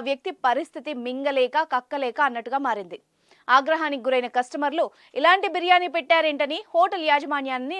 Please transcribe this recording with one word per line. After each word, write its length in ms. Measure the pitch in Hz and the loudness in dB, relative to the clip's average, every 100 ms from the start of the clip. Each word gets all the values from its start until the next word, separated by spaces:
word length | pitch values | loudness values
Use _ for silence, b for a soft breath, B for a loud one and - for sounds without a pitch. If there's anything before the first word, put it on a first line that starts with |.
| 247 | 4
వ్యక్తి 240 | 277 370 - 254 | -4 -6 -4 0
పరిస్థితి 440 | 247 330 311 277 247 | 0 -2 -8 -10 -8
మింగలేక 580 | 240 254 285 269 247 294 311 | -6 -4 -2 0 0 0 -2
కక్కలేక 460 | 254 - 285 254 226 285 | -2 -4 -6 -4 0 0
అన్నట్టుగా 320 | 240 226 269 269 | -2 -4 -4 -2
మారింది. 320 | 214 180 - _ _ b b b | -4 -6 -14 _ _ b b b
ఆగ్రహానికి 540 | 262 277 320 302 285 240 | 4 4 0 0 -4 0
గురైన 220 | 254 240 247 | 0 0 -2
కస్టమర్లు 480 | 254 302 285 311 254 b b - | -4 -2 -2 0 -4 b b 2
ఇలాంటి 280 | 311 381 381 | 4 4 2
బిర్యానీ 340 | 349 349 359 359 330 | -2 2 2 2 -4
పెట్టారేంటని 640 | 262 330 311 285 285 330 427 | 2 2 2 0 -2 -4 -4
హోటల్ 320 | 339 370 392 311 | 0 0 0 2
యాజమాన్యాన్ని 680 | 285 285 285 269 254 262 370 | 2 2 -6 -4 -6 -6 -8